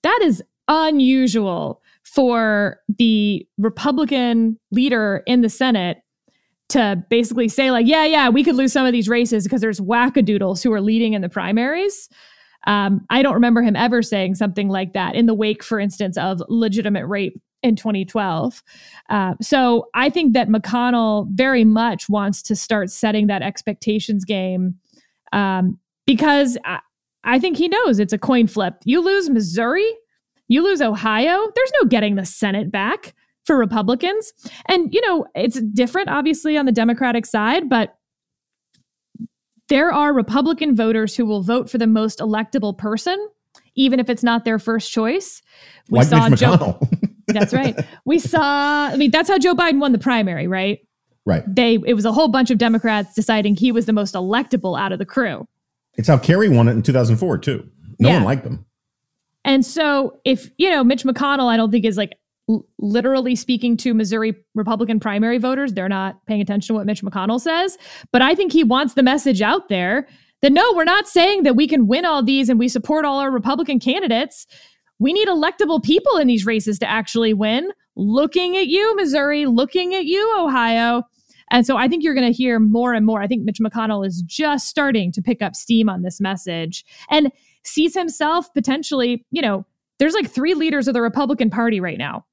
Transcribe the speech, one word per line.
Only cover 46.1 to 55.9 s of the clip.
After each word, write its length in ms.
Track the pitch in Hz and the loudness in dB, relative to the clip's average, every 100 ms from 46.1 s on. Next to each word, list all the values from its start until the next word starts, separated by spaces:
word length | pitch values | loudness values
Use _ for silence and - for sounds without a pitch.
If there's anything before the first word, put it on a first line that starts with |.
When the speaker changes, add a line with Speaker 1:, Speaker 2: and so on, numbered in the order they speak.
| - 226 | 6 4
Speaker 2:
Mitch 100 | 127 | 4
Speaker 1:
Joe 160 | 165 180 | 6 4
Speaker 2:
McConnell. 540 | 143 - 143 180 208 - | 2 -2 -2 0 -2 -6
<laughs> 100 | - | -4
Speaker 1:
That's 240 | 208 202 | 0 0
right. 260 | 254 269 - - - - | 0 -2 -4 -8 -8 0
We 120 | 330 | 0
saw, 720 | - 320 285 285 285 294 285 | 2 0 0 0 0 0 0
I 80 | 269 | 2
mean, 140 | 285 | 2
that's 180 | 311 320 | 2 2
how 80 | 381 | 2
Joe 180 | 330 | 2
Biden 240 | 349 339 277 | 2 2 2
won 140 | 285 | 2
the 60 | 233 | 0
primary, 500 | 262 240 196 165 165 | 2 0 0 -2 -4
right? 300 | 185 196 208 _ _ _ _ - | -2 -2 -4 _ _ _ _ -2
Speaker 2:
Right. 180 | 165 - | -2 0
Speaker 1:
They, 280 | 190 233 226 | 2 2 2
it 80 | - | 2
was 140 | 226 220 | 0 2
a 60 | |
whole 160 | 233 320 | 2 2
bunch 220 | 254 254 | 2 2
of 60 | 226 | 2
Democrats 580 | 233 226 226 214 196 | 2 2 0 -2 -2
deciding 420 | - 214 220 208 190 | -4 0 0 2 2
he 160 | 247 | 2
was 120 | 226 | 2
the 80 | 220 | 0
most 220 | 214 196 | 0 -2
electable 640 | 190 185 226 269 233 190 147 | -4 -2 -2 0 -2 -2 -4
out 100 | 196 | -4
of 80 | - | -6
the 60 | |
crew. 420 | 190 - 226 120 - _ _ _ _ | -4 -4 -4 -6 -14 _ _ _ _